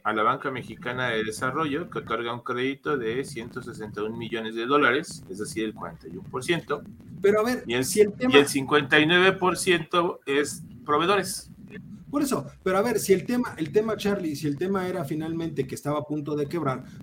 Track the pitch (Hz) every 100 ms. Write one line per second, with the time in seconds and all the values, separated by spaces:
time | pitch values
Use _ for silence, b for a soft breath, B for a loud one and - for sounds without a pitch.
0 | 107 107 110 135 143 127 104 110 123 127
1 | 123 110 110 107 131 139 160 139 180 113
2 | - 113 117 120 131 123 131 135 151 143
3 | 110 123 139 117 120 127 120 107 107 104
4 | 107 117 113 113 110 113 120 143 131 131
5 | 175 - - 95 107 110 110 104 87 82
6 | 80 87 - 131 127 170 - - - -
7 | - - 196 214 226 254 - 120 131 208
8 | 208 202 - 139 143 135 131 151 135 151
9 | 151 175 190 185 180 170 190 175 165 175
10 | 175 - - 139 147 - - - - 147
11 | 170 202 180 - - - - - - 208
12 | - 285 277 185 B B 190 190 233 208
13 | - 185 147 247 247 - 151 208 220 208
14 | 202 196 165 139 151 143 185 196 180 180
15 | 139 160 160 165 165 143 135 131 147 147
16 | 143 151 147 147 139 170 139 127 B B